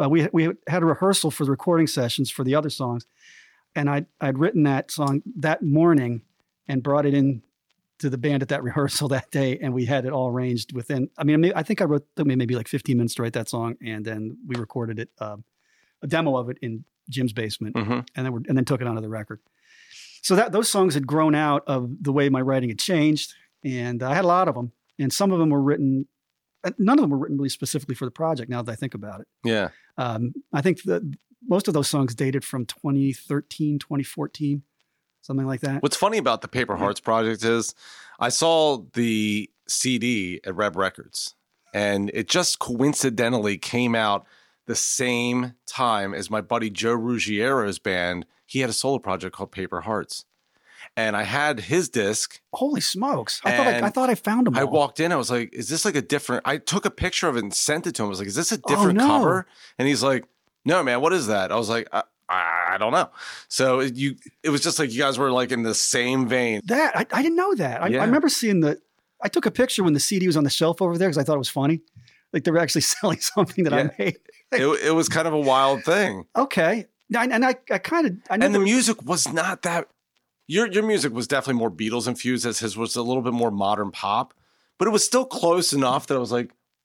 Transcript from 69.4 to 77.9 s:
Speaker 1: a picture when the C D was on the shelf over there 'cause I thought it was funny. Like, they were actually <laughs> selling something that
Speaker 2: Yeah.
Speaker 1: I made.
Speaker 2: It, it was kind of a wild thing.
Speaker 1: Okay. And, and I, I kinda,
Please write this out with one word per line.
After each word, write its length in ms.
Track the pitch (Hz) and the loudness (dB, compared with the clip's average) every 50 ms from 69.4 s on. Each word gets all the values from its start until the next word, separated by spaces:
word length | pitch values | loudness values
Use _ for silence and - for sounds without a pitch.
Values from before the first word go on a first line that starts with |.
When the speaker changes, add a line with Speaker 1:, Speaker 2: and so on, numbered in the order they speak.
| - 220 | 0 0
Speaker 1:
a 40 | |
picture 320 | - - 247 254 - - 190 | 2 2 2 2 2 0 2
when 100 | 170 151 | 2 2
the 60 | 139 | 2
C 200 | - - 208 185 | 2 0 0 2
D 80 | 180 185 | 2 2
was 100 | 147 156 | 4 4
on 60 | 147 | 2
the 80 | 135 | 2
shelf 280 | - - 165 160 170 - | 2 2 2 2 2 2
over 160 | 190 175 170 165 | 0 0 2 2
there 120 | 190 190 | 2 2
'cause 80 | 143 151 | 2 2
I 60 | 143 | 2
thought 120 | 156 151 | 2 0
it 40 | 139 | 0
was 100 | 123 - | 0 -2
funny. 320 | - 135 135 147 165 160 - _ _ - - - _ _ _ - - | -2 0 2 2 2 0 -2 _ _ -20 -20 -20 _ _ _ -4 -4
Like, 100 | 160 - | 0 0
they 80 | 175 | 2
were 80 | 156 170 | 4 4
actually 220 | 170 139 - 160 | 2 2 2 0
<laughs> 0 | |
selling 380 | - - - - - 180 160 - | 2 0 -2 0 0 0 0 0
something 440 | - - - 208 180 - - 196 175 | -4 -2 2 2 0 0 2 0 0
that 100 | 151 143 | 2 4
Speaker 2:
Yeah. 60 | 143 | 2
Speaker 1:
I 100 | 139 156 - - | 2 0 0 -2
made. 220 | 202 190 - - _ _ - _ _ - | -2 -2 -2 -6 _ _ -20 _ _ -2
Speaker 2:
It, 160 | 269 247 135 147 156 - - | 0 2 2 4 2 2 2
it 60 | 147 | 2
was 180 | 160 165 160 - | 2 4 2 2
kind 180 | 170 165 165 170 | 2 0 0 2
of 60 | 156 | 0
a 60 | 151 | 2
wild 440 | 143 135 131 131 135 139 139 127 - | 2 4 4 6 6 4 2 2 2
thing. 420 | 156 170 202 202 185 98 95 - _ - | 2 2 2 2 0 -2 -6 -10 _ -2
Speaker 1:
Okay. 500 | - 269 269 - 190 165 165 214 233 185 _ _ _ _ - - | -2 0 0 2 2 2 2 2 0 -4 _ _ _ _ -4 -2
And, 160 | 240 233 254 | 0 0 2
and 140 | 240 220 254 | 2 2 2
I, 100 | 254 247 254 _ - | 2 2 0 _ -4
I 80 | 226 190 | -4 -4
kinda, 380 | - - | -2 0